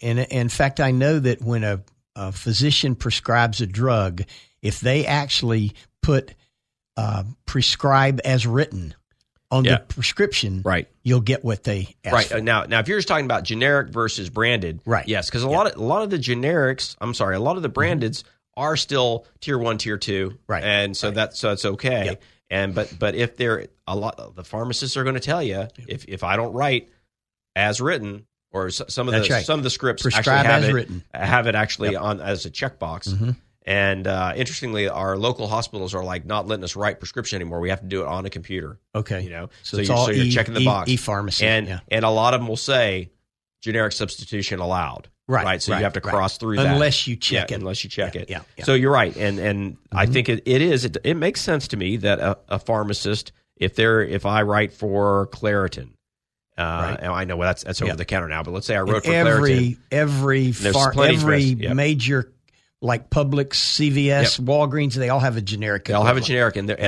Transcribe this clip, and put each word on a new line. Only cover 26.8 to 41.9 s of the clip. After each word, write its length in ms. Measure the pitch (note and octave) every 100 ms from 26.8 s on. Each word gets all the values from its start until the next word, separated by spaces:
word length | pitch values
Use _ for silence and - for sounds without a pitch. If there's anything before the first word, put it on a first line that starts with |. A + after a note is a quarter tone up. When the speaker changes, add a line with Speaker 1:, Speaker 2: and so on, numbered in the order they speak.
| - _ _ _ _ _ _
Speaker 2:
as 260 | - G#2 A2
written, 460 | C3 E3 G#2 G2+ A2 _ _
or 160 | F#2+ F#2
s-, 140 | F2+ -
some 180 | - B2+
of 40 |
the, 40 | A2
Speaker 1:
That's 100 | G#2
right. 160 | B2 -
Speaker 2:
some 120 | D#3
of 40 |
the 60 | C3
scripts 320 | - C3 A2+ C3
actually 60 | A#2
Speaker 1:
Prescribe 240 | - C#3 A#2+
Speaker 2:
have 160 | A#2
Speaker 1:
as 40 | C#3
Speaker 2:
it, 20 |
Speaker 1:
written. 320 | C3 - F#2 -
Speaker 2:
have 320 | - F#2+ B2 A#2
it 80 |
actually 380 | G#2+ G#2+ - G#2
Speaker 1:
Yep. 80 | F#2+
Speaker 2:
on 180 | G2 G2+
as 260 | E2+ G2 E2
a 40 |
checkbox. 580 | - C3+ - D#2+ D#2+ -
Speaker 1:
Mm-hmm. 220 | G2 A2+ B2 _ _ -
Speaker 2:
And, 380 | G2 G2 F#2+ F#2+
uh, 260 | F#2+ F#2 D#2+
interestingly, 520 | B2 - B2+ G#2+ G2+
our 280 | - F#2+ F#2+
local 300 | A2+ B2+ G#2+
hospitals 440 | A2 A#2 G#2 F#2
are, 120 | F#2
like, 200 | F#2 F2+
not 220 | D#2 G#2 F#2+
letting 160 | G#2+
us 140 | F2+ F#2+
write 240 | G#2 F#2
prescription 420 | E2+ - A2 G2+
anymore. 160 | E2+ E2+
We 120 | F2
have 100 | F#2+
to 60 | F#2
do 140 | F#2+
it 40 | D2+
on 180 | F2+
a 60 | F#2+
computer. 480 | - E2 F#2 D2+ - _
Speaker 1:
Okay. 280 | A2 G#2+ G2
Speaker 2:
You 80 | F#2+
know, 200 | E2+ E2+ -
Speaker 1:
So 120 | - G#2
Speaker 2:
so 40 |
Speaker 1:
it's 80 | G2+
Speaker 2:
you're, 100 | A#2+
Speaker 1:
all 80 | B2
Speaker 2:
so 60 |
you're 140 | C3+ B2+
Speaker 1:
e-, 40 |
Speaker 2:
checking 240 | A#2+ A2
the 60 | A2+
Speaker 1:
e-, 40 |
Speaker 2:
box. 240 | B2+ G2+ F2+
Speaker 1:
e-pharmacy. 560 | B2+ - G2+ G2+ -
Speaker 2:
And, 220 | A2 A2 G2
Speaker 1:
Yeah. 140 | F2+
Speaker 2:
and 160 | -